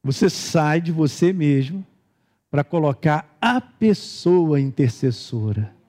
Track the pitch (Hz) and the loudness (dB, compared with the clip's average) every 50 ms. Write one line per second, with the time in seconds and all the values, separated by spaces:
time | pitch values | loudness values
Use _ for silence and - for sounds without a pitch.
0 | - 135 135 - - 185 - - - - - 165 151 151 151 170 170 165 165 160 | -4 -4 0 2 2 0 0 -2 -8 -2 0 0 2 2 0 0 -2 -2 -2 0
1 | 156 143 - - 175 175 190 175 151 147 143 135 135 131 180 196 185 _ _ _ | 0 -2 0 0 0 0 2 2 0 2 2 2 0 -2 -8 -12 -12 _ _ _
2 | _ _ _ _ _ _ _ _ _ _ - 143 143 _ - 170 151 143 135 - | _ _ _ _ _ _ _ _ _ _ -2 -2 -2 _ -2 0 0 0 -2 0
3 | - 160 147 160 - _ _ _ - 233 247 254 - - _ _ 220 220 196 - | 0 0 0 0 -2 _ _ _ -2 0 0 0 -4 -6 _ _ 2 2 2 2
4 | - - - - - 170 180 180 170 156 151 139 139 135 - - 143 123 - - | -2 -16 -16 -2 2 2 4 4 4 2 2 0 0 0 0 0 0 0 0 0
5 | - 131 117 - - - - 113 107 107 104 104 107 - - _ _ | -2 -2 -2 -4 -10 -8 -6 -4 -2 -2 -2 -2 -4 -6 -8 _ _